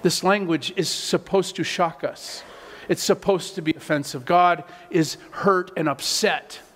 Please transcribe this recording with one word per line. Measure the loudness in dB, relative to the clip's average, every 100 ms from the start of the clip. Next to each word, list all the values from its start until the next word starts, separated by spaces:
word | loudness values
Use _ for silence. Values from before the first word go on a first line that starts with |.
This | 2 2
language | 2 2 2 -2 -2 -4
is | -4
supposed | -2 -2 -2 0 0 0 -4
to |
shock | -6 0 -2 -2
us. | -8 -8 -14 -16 -16 -20 -20 -20 -4
It's | -4
supposed | 2 0 2 0 0 -6
to |
be | -4
offensive. | -4 -2 -2 -2 -8
God | 2 6 6 2 -4 -18 -2
is | 2 2 -2 -12
hurt | -2 2 2 0 -2
and | -2
upset. | -2 -4 0 0 0 -6 -20 -20